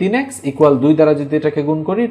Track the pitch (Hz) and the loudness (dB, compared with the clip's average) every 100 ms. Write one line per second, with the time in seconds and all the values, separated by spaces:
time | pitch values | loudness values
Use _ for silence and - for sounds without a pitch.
0 | 185 247 269 - 139 135 151 131 143 156 | -2 -2 -4 -8 -8 2 2 4 2 4
1 | 151 147 139 151 151 147 147 156 156 202 | 2 2 -2 -2 -2 -2 -2 -4 -4 -2
2 | 233 | -4